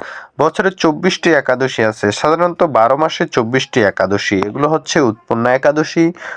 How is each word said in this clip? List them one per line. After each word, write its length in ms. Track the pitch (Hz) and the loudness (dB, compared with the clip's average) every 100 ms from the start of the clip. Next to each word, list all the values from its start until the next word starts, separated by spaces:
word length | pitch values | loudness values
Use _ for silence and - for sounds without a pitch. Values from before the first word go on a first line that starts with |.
| - - - - | -14 -16 -10 -2
বছরে 300 | 156 - 190 | 0 0 -2
চব্বিশটি 640 | 185 165 151 180 - 175 | 0 0 0 -2 0 2
একাদশী 500 | 151 - 127 135 - | 2 2 0 -2 0
আছে, 300 | 110 107 104 | -2 0 -2
সাধারণত 500 | - 151 160 175 170 | 0 0 2 0 0
বারো 340 | 170 120 117 143 | 0 2 2 2
মাসে 300 | 156 - 170 | 0 -2 -4
চব্বিশটি 560 | - 113 131 - 131 | -2 0 -2 0 0
একাদশী। 540 | 101 - 92 101 - 98 | 0 0 0 -2 0 -2
এগুলো 320 | 104 123 147 | -2 -2 0
হচ্ছে 320 | 156 151 175 | 0 -2 0
উৎপন্না 540 | 131 107 - 117 120 | 0 -2 -4 -2 0
একাদশী, 580 | 131 147 151 156 170 165 - - | 2 2 0 0 0 0 -2 -12